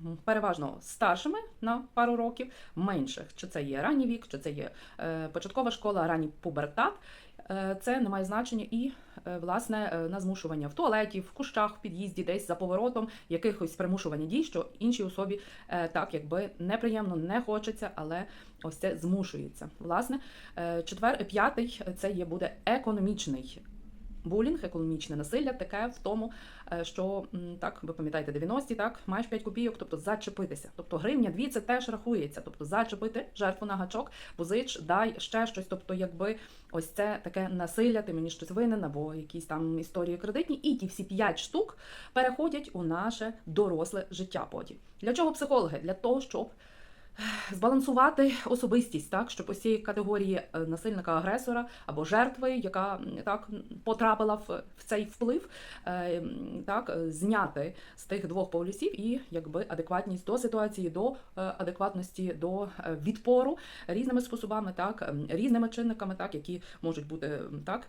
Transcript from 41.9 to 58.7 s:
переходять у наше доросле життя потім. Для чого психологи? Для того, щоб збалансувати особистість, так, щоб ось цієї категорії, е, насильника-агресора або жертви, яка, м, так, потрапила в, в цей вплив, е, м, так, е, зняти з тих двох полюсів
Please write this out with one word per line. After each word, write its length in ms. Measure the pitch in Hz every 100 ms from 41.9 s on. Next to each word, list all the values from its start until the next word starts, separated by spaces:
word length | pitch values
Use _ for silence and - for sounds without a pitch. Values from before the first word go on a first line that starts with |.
| - -
переходять 560 | 254 254 254 320 294 294
у 100 | 180
наше 500 | 165 165 214 226 220 220 -
доросле 600 | 160 202 160 165 196 -
життя 360 | 175 185 - -
потім. 260 | - - - - -
Для 120 | 214
чого 180 | 247 320
психологи? 480 | 311 277 262 165 147
Для 100 | 170
того, 280 | 190 240 262
щоб 280 | 262 - 233 - - - - - - - 214 214 -
збалансувати 800 | 185 226 269 262 254 277 294 277 254 -
особистість, 640 | 247 226 240 240 147 -
так, 220 | 190 240
щоб 180 | - 190
ось 100 | 196
цієї 220 | 226 214
категорії, 600 | 214 208 202 208 196 190 -
е, 60 | 160
насильника-агресора 1040 | 160 165 220 196 175 160 180 247 254 240 240 - -
або 180 | 147 156
жертви, 460 | 214 254 254 262
яка, 440 | 254 190 185 196 190
м, 220 | - 208
так, 260 | 214 214 - 208 - -
потрапила 520 | 226 220 226 214 220 214
в, 280 | - 175 - -
в 60 |
цей 220 | - 214 214
вплив, 440 | - 240 294 - - - - 180
е, 320 | 180 175 170
м, 460 | 170 - - - -
так, 240 | 208 -
е, 220 | 165 165
зняти 640 | 156 196 214 165 139 156 - - -
з 80 |
тих 240 | - 196 180
двох 240 | 180 185
полюсів 500 | 170 180